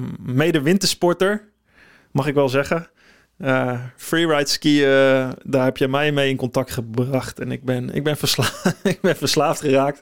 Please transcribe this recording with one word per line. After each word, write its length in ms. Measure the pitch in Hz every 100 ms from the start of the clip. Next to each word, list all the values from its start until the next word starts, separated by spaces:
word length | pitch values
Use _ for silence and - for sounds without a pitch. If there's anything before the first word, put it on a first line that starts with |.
| 127 -
mede 420 | 131 127 165 160
wintersporter, 880 | 139 196 - - 175 170 190 208 - _ _ _ - _ _
mag 160 | 139 143
ik 60 |
wel 160 | 139 135
zeggen. 380 | 135 139 165 165 _ _ _ _ -
Eh, 420 | 135 131 127 120 123 -
freeride 540 | - 165 165 147 147
skiën, 840 | - 151 147 139 135 135 135 131 -
daar 200 | - 135 131
heb 120 | 127
je 100 | 135
mij 240 | 139 151
mee 180 | 143 135
in 60 | 131
contact 340 | 123 135 123
gebracht. 680 | - 117 113 123 131 117 -
En 120 | 123
ik 120 | 123
ben, 300 | 127 127 127 147
ik 80 |
ben 140 | 147 147
versla-, 560 | 143 - 107 - 185 -
<laughs> 60 |
ik 180 | 196 -
ben 140 | 185 147
verslaafd 440 | 139 156 147 147
geraakt. 400 | 147 135 139 139